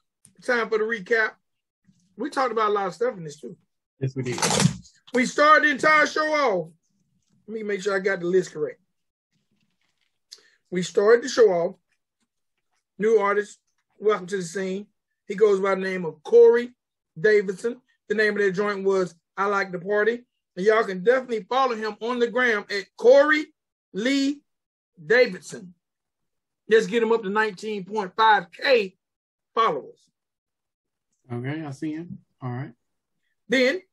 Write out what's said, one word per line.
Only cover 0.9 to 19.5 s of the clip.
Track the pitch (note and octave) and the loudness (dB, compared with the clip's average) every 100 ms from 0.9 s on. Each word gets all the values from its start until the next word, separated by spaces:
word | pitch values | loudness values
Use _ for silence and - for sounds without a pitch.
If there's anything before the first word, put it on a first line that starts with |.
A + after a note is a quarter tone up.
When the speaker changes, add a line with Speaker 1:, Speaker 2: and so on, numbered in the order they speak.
| A3+ F#3 A3+ A3 - _ _ _ _ _ _ _ - | -4 -2 0 0 -6 _ _ _ _ _ _ _ -10
Speaker 1:
We | C#4 | -6
talked | C#4 C4 | -2 -2
about | A3 G#3+ | 0 0
a | |
lot | G#3 F#3+ | 0 -4
of | |
stuff | E3 B3 G#3 | -4 -4 -4
in | |
this, | D#3 C#3+ | -12 -14
too. | A#2+ - _ _ _ _ | -18 -18 _ _ _ _
Speaker 2:
Yes, | C3 C3 | -8 -6
we | |
did. | B2+ A#2 - - - - - _ _ B3 | -6 -4 -2 2 0 0 -10 _ _ -4
Speaker 1:
We | B3 | -2
started | - D4 D4+ D4+ | 2 6 6 4
the | |
entire | C4+ D#4 D#4 D4 | 0 2 2 2
show | D#4 D#4 | -2 -2
off. | D4+ C4+ F#3 E3 _ _ _ _ _ _ _ - | 0 0 0 -4 _ _ _ _ _ _ _ -14
Let | A3 | -10
me | |
make | G#3 G3+ | -6 -4
sure | G3+ G3 | -2 -2
I | |
got | G3 F#3 | -2 -2
the | F3 | 0
list | F#3 F3 | 0 0
correct. | D#3 D3+ - _ _ _ _ _ _ _ _ _ _ _ _ _ _ _ - _ _ _ | -4 -8 -8 _ _ _ _ _ _ _ _ _ _ _ _ _ _ _ -20 _ _ _
We | F3+ | -6
started | E3+ - G#3 A#3+ | -4 0 2 2
the | B3+ | 0
show | B3+ A3 | 2 4
off. | F3 F3 - _ _ _ _ _ _ _ _ _ _ _ - | 4 -2 -6 _ _ _ _ _ _ _ _ _ _ _ -4
New | G#3+ A3 | 2 2
artist, | G3+ G3+ G3+ - _ _ _ _ | 2 0 -4 -12 _ _ _ _
welcome | G3+ G#3 F3+ | 0 0 -2
to | G3 | -8
the | |
scene. | E3+ G3 F#3+ F#3+ G#3 _ _ _ - | -6 -6 -6 -8 -10 _ _ _ -12
He | |
goes | G3+ G#3+ G3 | 2 4 4
by | G3 | 2
the | F#3+ | 0
name | F#3+ F#3 E3 | -2 -6 -6
of | D3+ | -10
Corey | - A#3 A#3 A#3 B3 - _ _ _ - | 2 8 8 6 0 -10 _ _ _ -2
Davidson. | G#3 G#3 G3 F#3 A#3 B3+ _ _ - | 2 2 0 -4 -8 -8 _ _ -6
The | |
name | G#3 G#3+ G3+ | -2 0 0
of | |
that | G3+ | -2
joint | F#3 G#3 G3 | 0 -2 -2
was | G3 F#3+ F3 - _ - | 0 0 -2 -6 _ -6
I | |
Like | G3+ | -2